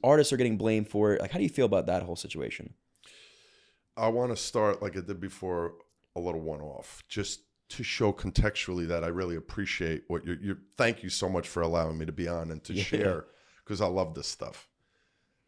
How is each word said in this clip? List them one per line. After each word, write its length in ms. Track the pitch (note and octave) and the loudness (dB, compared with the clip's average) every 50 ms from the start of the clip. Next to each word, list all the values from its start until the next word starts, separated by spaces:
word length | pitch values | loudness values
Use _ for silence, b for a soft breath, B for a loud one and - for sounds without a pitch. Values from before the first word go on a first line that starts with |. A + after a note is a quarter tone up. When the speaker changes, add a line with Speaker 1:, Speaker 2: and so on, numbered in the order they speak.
| - | 6
Speaker 1:
artists 300 | C3 D3 D3+ C#3+ - C#3 | 6 8 8 8 6 4
are 40 | |
getting 220 | B2 B2+ A#2 A2 G2 | 2 2 2 2 2
blamed 300 | A2 A2 A2 G#2+ G#2+ - | 2 4 4 2 2 0
for 240 | - G#2 G#2+ G#2 G2+ | 2 4 4 4 4
it. 60 | - | 4
Like, 100 | G2 G2 | 0 -2
how 80 | - F#3 | 0 0
do 60 | - | 0
you 40 | D#3 | 0
feel 180 | - C#3+ B2 | 2 2 4
about 200 | G#2 G2+ F2+ - | 4 4 4 4
that 160 | - F2+ F2+ F2 | 2 0 0 0
whole 140 | F2 E2+ | -2 -8
situation? 580 | - - - - D#2+ B1+ A#1 - - - - - _ _ _ _ b b b b b b b b b b b b b b b b b b b - | -8 -8 -10 -6 -6 -6 -6 -6 -10 -14 -16 -18 _ _ _ _ b b b b b b b b b b b b b b b b b b b -6
Speaker 2:
I 120 | A2+ A2 A2+ | 0 2 2
wanna 260 | A2+ A#2+ B2 B2 A2+ | 2 2 0 0 0
start, 480 | - - - - A#2 G#2+ G#2 G2 - G#2 | -2 -4 -2 0 2 4 4 2 2 -2
like 140 | G2 F2+ | -6 -4
I 40 | F#2+ | -6
did 200 | F2 F#2+ G2 E2+ | -6 -6 -6 -6
before, 540 | G2 F#2+ - - F#2 F#2 F2+ E2+ E2+ E2+ - - - _ _ _ _ _ - | -6 -10 -10 -6 -4 -2 -2 0 -2 -4 -6 -10 -20 _ _ _ _ _ -8
a 40 | F2 | -4
little 200 | F2 F2 E2 D#2+ | -4 -2 -2 -2
one-off, 640 | D#2+ D#2+ D2+ D2 D2+ D2 C#2 - - - - - - - | -4 -4 -6 -6 -8 -10 -12 -12 -14 -16 -18 -20 -16 -8
just 340 | - G#2 G2 - - - _ _ _ _ _ _ | -6 -4 -4 -4 -6 -10 _ _ _ _ _ _
to 160 | - - A#2+ | -10 -8 -6
show 280 | - - - A#2 G#2 G2+ | -4 -2 2 2 2 2
contextually 760 | - - F#2+ - - - G#2+ - - - - F2+ F2 E2+ E2 | 2 -4 2 4 4 4 4 2 0 -4 -2 -2 -2 0 0
that 160 | E2+ E2+ E2 | 0 0 0
I 40 | E2+ | 0
really 280 | E2+ F#2 F#2 F2 E2+ | -2 -2 -2 -2 -4
appreciate 680 | D#2+ - - - G#2+ G2 - - - F2+ E2 D#2+ D2 - - | -6 -6 -8 -6 -4 -4 -4 -2 -2 -2 -2 -2 -2 -4 -4
what 160 | E2+ E2 - | -4 -4 -2
you're, 140 | E2+ F2 C#2 G2+ | -4 -6 -4 -4
you're, 160 | G2 F#2+ - - _ _ | -6 -6 -6 -8 _ _
thank 280 | - B2 A#2 A2+ - - | 2 2 2 2 0 -6
you 60 | F#2 | -6
so 180 | - - G2 F#2 | -4 -2 0 0
much 180 | F#2+ F2 E2 | 0 0 -2
for 160 | - - F2 E2+ | -2 -2 0 0
allowing 340 | E2 E2+ E2+ D#2+ D#2+ D#2+ | 2 2 2 2 0 -2
me 100 | D#2 D#2+ | -4 -4
to 60 | D#2+ D#2 | -6 -4
be 140 | F2 E2+ | -4 -4
on 240 | E2+ F2 E2 E2 E2 | -2 -2 -4 -4 -6
and 140 | D#2+ D#2 - | -8 -10 -8
to 80 | - F2 | -6 -4
Speaker 1:
Yeah. 100 | G2 F#2+ | -4 -2
Speaker 2:
share, 440 | - - - G#2 F#2+ F2 D2+ - b b b b b b b b | 0 0 2 2 2 0 0 -4 b b b b b b b b
'cause 160 | - G#2 F#2+ | -8 -2 0
I 60 | G#2+ | 0
love 280 | F2 F2+ F#2+ F2+ E2 D#2 | 2 2 0 0 0 -4
this 120 | C#2+ - | -8 -8
stuff. 420 | - - - - A1+ - - - _ _ _ _ _ _ _ _ _ _ _ _ _ _ _ _ | -8 -8 -8 -10 -10 -10 -14 -20 _ _ _ _ _ _ _ _ _ _ _ _ _ _ _ _